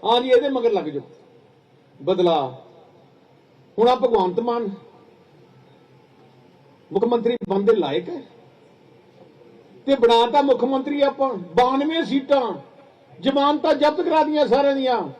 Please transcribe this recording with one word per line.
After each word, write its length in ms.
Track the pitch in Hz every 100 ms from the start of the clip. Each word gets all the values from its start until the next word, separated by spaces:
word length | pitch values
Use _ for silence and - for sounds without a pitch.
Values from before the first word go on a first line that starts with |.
| 190
ਹਾਂ 160 | 240
ਜੀ, 80 | 254
ਇਹਦੇ 200 | 247 277
ਮਗਰ 220 | 262 233
ਲੱਗ 120 | 196
ਜਾਓ। 200 | 151 143 - - - _ _ _ _ _ _ _
ਬਦਲਾ 640 | 139 190 175 160 131 131 - - - _ _ _ _ _ _ _ _ -
ਹੁਣ 80 | 233
ਆ 80 | 254
ਭਗਵੰਤ 440 | 254 226 185 180
ਮਾਨ 300 | 233 240 214 196 - - - _ _ _ _ - _ _ _ _ _ _ - _ _ _ _ _ _
ਮੁੱਖ 120 | 170 233
ਮੰਤਰੀ 320 | 240 233 240 -
ਬਣਨ 160 | 196 202
ਦੇ 100 | 220
ਲਾਇਕ 340 | 151 156 180
ਹੈ? 120 | 339 - - - _ _ _ _ _ _ _ - _ - - _ - -
ਤੇ 100 | 269
ਬਣਾ 320 | 233 233 226
ਤਾਂ 120 | 294
ਮੁੱਖ 200 | 277 240
ਮੰਤਰੀ 380 | 240 269 269 285
ਆਪਾਂ, 320 | 277 277 269
ਬਾਨਵੇਂ 720 | 208 170 170 247 269 294 330
ਸੀਟਾਂ, 500 | 262 269 269 277 233 160 - - - _ _ -
ਜ਼ਮਾਨਤਾਂ 520 | 269 277 285 302 320
ਜ਼ਬਤ 280 | 269 294 302
ਕਰਾ 220 | 339 311
ਦਿੱਤੀਆਂ 240 | 302 302 254
ਸਾਰਿਆਂ 280 | 262 277 277
ਦੀਆਂ 260 | 262 233 151 135